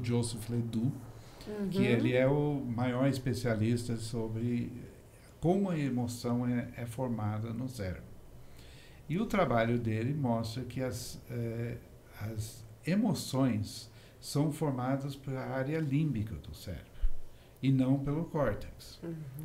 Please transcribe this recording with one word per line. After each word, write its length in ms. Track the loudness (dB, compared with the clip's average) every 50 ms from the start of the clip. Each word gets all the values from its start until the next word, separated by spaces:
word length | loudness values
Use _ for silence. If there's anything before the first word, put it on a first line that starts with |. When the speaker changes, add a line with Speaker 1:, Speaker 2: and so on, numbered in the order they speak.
| 0
Speaker 1:
Joseph 440 | 2 2 2 2 0 -4 -6 -6 -2
Ledoux, 440 | -2 -2 -2 0 0 2 2 2 0 -2 -10 -12 -14 -16 -16 -16 -16 -14 -10 -8 -6 -4 -4 0
que 80 | 2 4
Speaker 2:
Uhum. 60 | 6
Speaker 1:
ele 280 | 6 6 4 4 4
é 140 | 6 6 6 6
o 320 | 6 4 2 2 0 0
maior 480 | -2 -2 0 0 0 0 2 4 4 4
especialista 880 | 4 2 0 0 0 0 2 2 2 4 4 4 4 2 0 -2 -4
sobre 760 | -2 -4 -4 -4 -2 -2 -2 -2 -2 0 0 0 0 -2 -4 -6 -10 -12 -14 -16 -18 -20 -20 -20 -20 -20 -20 -12 0
como 300 | 2 4 4 4 4 2
a 80 | 2 0
emoção 680 | 2 2 2 0 0 0 -2 -2 0 0 0 2 2
é, 220 | 2 0 0 -2 -4 -6
é 80 | -8 -8
formada 640 | -6 -4 -4 -2 -2 -2 -2 0 -2 -2 -2 -4 -4 -4
no 140 | -4 -6 -6
cérebro. 340 | -6 -6 -4 -4 -6 -6 -10 -14 -16 -16 -18 -18 -18 -18 -18 -16 -18 -18 -18 -18 -18 -18 -18 -20 -20 -18 -8 -4
E 100 | -2 0
o 60 | 0
trabalho 540 | 2 4 4 4 6 6 6 6 6 4 2
dele 340 | 2 2 0 2 0 0
mostra 500 | 0 0 2 2 2 2 0 -2 -4 -6 -6
que 180 | -6 -4 -2
as, 360 | -2 -2 -2 -6 -8 -8 -10 -12 -10 -8
eh, 480 | -6 -4 -4 -4 -2 -4 -4 -4 -6 -8 -10 -16 -20 -20 -20 -20 -12 -8
as 420 | -8 -6 -6 -6 -6 -8 -10 -14 -16 -18 -18 -8 -2
emoções 1040 | 2 2 4 4 4 2 0 -2 -2 2 4 4 4 4 2 -2 -4 -6 -12 -14 -16 -18 -20 -20 -20 -20 -16
são 320 | -12 -2 0 2 2 2
formadas 640 | 2 0 0 0 0 0 0 0 0 0 -2 -6 -8
pela 240 | -8 -8 -6 -6 -4
área 380 | -4 -4 -2 -2 0 0 0 0
límbica 540 | 0 2 2 2 2 2 0 0 -2 -2 -4
do 200 | -10 -10 -12 -14
cérebro 300 | -12 -10 -10 -10 -10 -10 -14 -2 4 6 6 6 6 2 -4 -10 -16 -20 -20 -12 0
e 100 | 2 4
não 260 | 4 6 6 4 4 2
pelo 260 | 2 0 0 0 -2
córtex. 720 | -2 0 0 2 2 0 -2 -6 -10 -12 -14 -16 -18 -16 -12
Speaker 2:
Uhum. 120 | -10 -8 -8 -8 -10 -10 -10 -10